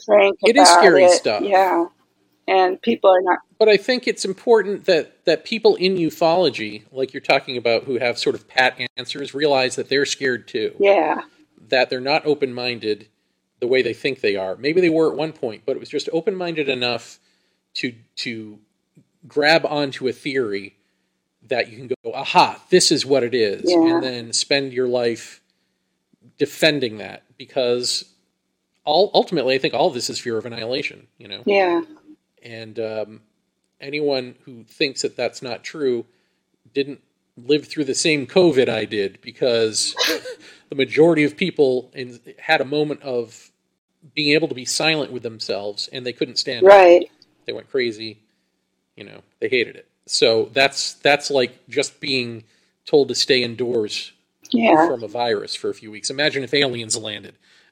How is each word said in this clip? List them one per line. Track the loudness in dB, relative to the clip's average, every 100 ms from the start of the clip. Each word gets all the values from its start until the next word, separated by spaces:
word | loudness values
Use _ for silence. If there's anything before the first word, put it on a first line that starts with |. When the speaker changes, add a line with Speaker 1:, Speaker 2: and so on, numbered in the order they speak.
| 2
Speaker 1:
frank | 4 4 2
Speaker 2:
It | 2 6
is | 8
Speaker 1:
about | 8
Speaker 2:
scary | 8 8
Speaker 1:
it. | 6
Speaker 2:
stuff. | 4 2 -2
Speaker 1:
Yeah. | 0 2 2 0 -4 _ _ _ _ _ -2
And | 2 2 0
people | -4 2 4
are | 4
not | 2 -2 -4 _
Speaker 2:
But | 4
I | 4
think | 2 -2 -2
it's | -4
important | -6 -6 2 2 2 -4
that, | 0 0 0 _
that | -2 -2
people | -2 -6 -2 -2
in | -2 -2
ufology, | -4 0 0 2 0 -2 -10 -12 -14
like | -8 -8
you're | -6
talking | 0 0 0 -4
about, | 0 0
who | -2 -2
have | -2 -2
sort | -4 -4
of | -4
pat | 0 0 0 -10 -12
answers, | -14 -12 -10
realize | -4 0 2 0 -4
that | -4
they're | -2 -2
scared | -2 -4 -4 -6
too. | -6 -6 0
Speaker 1:
Yeah. | 2 4 2 -4 -8 _ _ _ _
Speaker 2:
That | 0 0
they're | -2
not | -2 -2
open-minded | -2 -2 -2 -4 -8 -6 -6 -6 -8 _ _ _ _ _
the | 0
way | 0
they | 0
think | -4 -6 -2
they | -2 -2
are. | -4 -4
Maybe | -2 2
they | 2
were | 2 0
at | 0
one | -6
point, | -6 -10 -8 -6
but | -8
it |
was | -6
just | -8 -4
open-minded | -4 -4 -4 -6 -4 -4
enough | -4 -4 -6 -10 -20 _ _ _ _ _
to, | -10 -10 -10 _ -12
to | -10 -10 -14 -20 _ _ _ _ _ _ -8
grab | 0 2 2 2
onto | -4 -4 -4 -6
a |
theory | -6 -6 -4 -2 -4 -10 _ _ _ _ _ _ _ _
that | -4 -4
you | -8
can | -10
go, | -8 -8
"Aha, | -10 0 2 2 0 _
this | 2 4
is | 0 2
what | 0
it | 0
is," | 0 0 0 0
Speaker 1:
Yeah. | 2 2
Speaker 2:
and | 0
then | -4 -8 -8
spend | -6 -2 -2 -2
your | -4 -2
life | 0 -2 -4 -10 -20 _ _ _ _ _ _ _ _ _ _
defending | -6 0 0 0 -4 -8
that, | -14 -16 _ _
because | -8 -4 0 -2 -2 -6 -10 _ _ _ _ _ _ _ -2
ul-, | 2 4
ultimately, | 2 2 -2 0
I | 0
think | -2
all | 0 -2
of |
this | -2 -8
is | -8
fear | -6 -6
of | -8
annihilation, | -10 -8 -6 -8 -12 _ _
you | -20
know? | -8 0
Speaker 1:
Yeah. | 2 2 0 -4 -16 _ -20 _ _
Speaker 2:
And, | -18 -16 -12 -8
um, | -6 -6 -10 -14 _ _ _ _ _ _
anyone | -10 -4 -2 -2 -6 -16
who | -20 -20
thinks | -20 _ -4 -4
that | -8 -4
that's | -6 -6
not | -12 -12
true | -12 -4 -2 -2 -6 _ _ _ _ _ _
didn't | -8 -6 -10 _ _ _ -20
live | -2 -2 -2
through | -8
the | -4
same | -2 -2 -2 0
covid | 4 4 4 2
I | 0
did, | -4 -4 -4 -8
because | -20 -4 0 2 0 -2 -6 -4 -4 -4 -8 -16 -20
<laughs> | -20 _
the |
majority | -4 -2 4 4 4
of | 0 0
people | -4 2 2 2 -6
in, | -14 -14 -16 -20 -16
had | 0 0
a |
moment | 0 -4 -4 -6
of | -6 -6 -8 -14 _ _ _ _ _ _ _
being | -4 2
able | 2 2
to |
be | -6
silent | -8 -2 -2 -2 -4
with | -8
themselves, | -12 -12 -8 -6 -6 -10 -12
and | -10 -10
they |
couldn't | -6 -6 -4
stand | -6 4
it. | 10
Speaker 1:
Right. | 10 12 8 6 _ _ _ -12
Speaker 2:
They |
went | -12 -6
crazy. | -4 -4 -4 -14 -16 _ _ _ _ _ _ _ -20
You |
know, | -20 -20 _ _
they | -2
hated | -2 -2 -8
it. | -20 _ -8
So | 0 2 2 0
that's, | 0 0 0 -8
that's | -2 0 0 0
like | -2 -2 -6 _
just | -6 -6 -8
being | -6 -6 -6 -12 -18 _ _ _ 0
told | 2 2
to | -2
stay | 0 0
indoors | 0 -4 -4 -2 -4 -6 -12 _ _ _ _
Speaker 1:
Yeah. | 0 4 4 4
Speaker 2:
from | 0
a | -8
virus | -6 -2 -4 -6 -8
for | -8
a |
few | -10 -14
weeks. | -14 -10
Imagine | -4 -2 -2
if | -2
aliens | -2 0 -4 -6 -8
landed. | -8 -12 -16 _ _ _ _